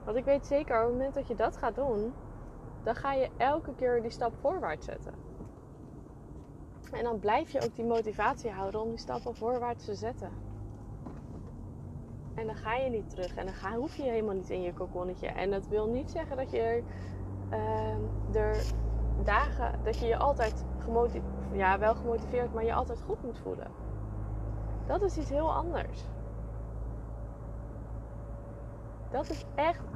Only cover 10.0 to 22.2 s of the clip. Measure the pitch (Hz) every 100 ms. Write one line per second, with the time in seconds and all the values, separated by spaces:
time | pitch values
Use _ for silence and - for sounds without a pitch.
10 | 214 247 185 - - - - - - -
11 | - - - - - - - - - -
12 | - - - - 220 220 214 240 262 226
13 | - - 180 - 185 185 190 226 302 -
14 | 269 226 214 190 180 185 175 175 180 180
15 | 180 180 - - 220 196 185 208 220 240
16 | 302 339 302 262 262 247 226 233 240 -
17 | - - - - - 220 214 220 214 214
18 | 214 - - 208 214 214 214 - - -
19 | - - 196 208 285 - 240 - 214 233
20 | 233 226 277 277 220 208 - - - 233
21 | 240 - - - - - 190 190 214 226
22 | 240 226